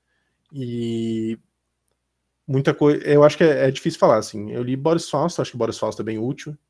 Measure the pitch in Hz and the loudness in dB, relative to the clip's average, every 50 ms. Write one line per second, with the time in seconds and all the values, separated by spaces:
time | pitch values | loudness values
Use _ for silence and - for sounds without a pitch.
0 | _ _ _ _ _ _ _ _ _ _ 151 139 127 120 120 117 117 117 113 113 | _ _ _ _ _ _ _ _ _ _ -12 -10 -10 -8 -6 -6 -6 -4 -4 -4
1 | 113 113 113 113 110 110 113 - _ _ _ _ _ _ _ _ _ _ _ _ | -4 -4 -4 -4 -4 -6 -6 -8 _ _ _ _ _ _ _ _ _ _ _ _
2 | _ _ _ _ _ _ _ _ _ - 131 135 139 160 151 - 156 147 147 - | _ _ _ _ _ _ _ _ _ -2 -2 0 0 0 0 4 4 4 4 2
3 | - 151 147 147 147 147 - - 175 156 139 131 135 131 135 - - 165 160 - | 2 4 6 8 8 6 6 4 2 4 4 4 2 0 0 -2 -4 -6 -2 2
4 | 196 160 117 107 107 - - 107 104 107 117 120 123 123 131 135 139 160 170 170 | 4 4 4 2 0 -4 -10 -10 -10 -8 -8 -8 -6 -4 -6 -2 0 0 0 0
5 | 170 - - 135 151 175 - - 123 - - 120 113 113 113 - - 107 104 - | -2 -4 -4 -2 -2 -2 -2 -4 -8 -6 -4 -4 -4 -4 -4 -4 -6 -6 -6 -6
6 | 107 110 110 107 113 127 143 - - 147 147 - _ | -8 -6 -6 -6 -6 -6 -6 -8 -12 -16 -16 -16 _